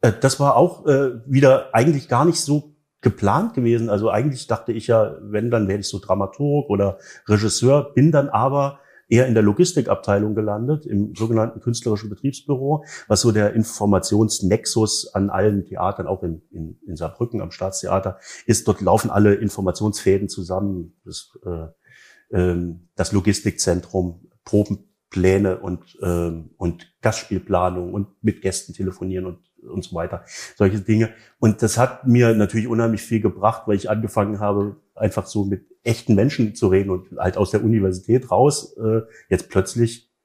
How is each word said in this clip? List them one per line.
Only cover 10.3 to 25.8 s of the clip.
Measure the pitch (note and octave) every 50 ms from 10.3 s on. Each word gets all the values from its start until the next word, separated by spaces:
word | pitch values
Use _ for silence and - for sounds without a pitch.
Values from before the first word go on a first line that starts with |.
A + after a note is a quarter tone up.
| G#2+
gelandet, | G#2+ G#2+ G#2+ G#2 G#2+ A#2 B2+ D#3 D3+ -
im | - G#2+ G2+ G#2 G#2+ G2+
sogenannten | - A2+ A2+ A#2 A2+ A2 A2+ - -
künstlerischen | - B2 A#2 - - A#2+ G#2+ G#2 A2 G#2+
Betriebsbüro, | G#2 - - C3+ C3 - _ - C#3+ B2+ C3+ C#3 D3+ D3+ D3+ - - - - _
was | G#2+ G2
so | - A#2
der | G#2+ G#2+ G#2 G#2 -
Informationsnexus | A#2 A2 - - - G#2+ G2+ G2 F#2 F#2 - G#2+ G#2 A2 G#2 - - - F#2 G2 - - - - A2+ A2 G#2 - - - - _
an | G2+ G2 G2+
allen | - F#2+ F#2+ G#2+ G2+ G2+ F2
Theatern, | - F#2+ F#2 F2 F#2+ G2+ - F#2 D2+
auch | F#2+ F#2 -
in, | F2 E2 D#2 _ _
in, | - E2+ D#2+ D#2+ - _ -
in | - F2+
Saarbrücken | D#2 E2+ D#2 - _ A#2+ A#2+ - G#2+
am | F#2 F2
Staatstheater | - - F#2+ F#2+ - - - F#2 F#2 G2 F#2+ F#2+ F#2 - - - - - -
ist. | - A2 - - -
Dort | G2+ -
laufen | G2 F2+ E2 A2 - -
alle | - G2+ G#2 G#2 G2+
Informationsfäden | - - G2+ - - F#2+ F#2 F2+ - G#2+ G#2+ G2+ - - C3 - G2 G#2 F#2+
zusammen. | - - F#2 E2+ F#2 F#2+ G2+ G2+ F#2+ F2+ E2+ E2 _ _ _
Das, | - D2 - - _ _ - _
äh, | F#2 F2 E2 D#2+ D#2 _ _ _ _ _ _ - - _ _ _ _ - F#2+
ähm, | F2+ F2+ F2 F2 F2 F2 E2+ F2 _ _ _
das | - G2 -
Logistikzentrum, | G2+ G2+ F2+ G#2+ G2 - - G#2+ - - - - F2 F2 - - - G2 F2+ F2+ E2 - _ _ _ _ _
Probenpläne | - - G#2 G#2 - G2+ G2 - _ _ _ _ _ - F#2+ F2+ F#2 F#2+ G2 G2+ F#2+ F2+ F2
und, | F#2 F#2+ F#2 F2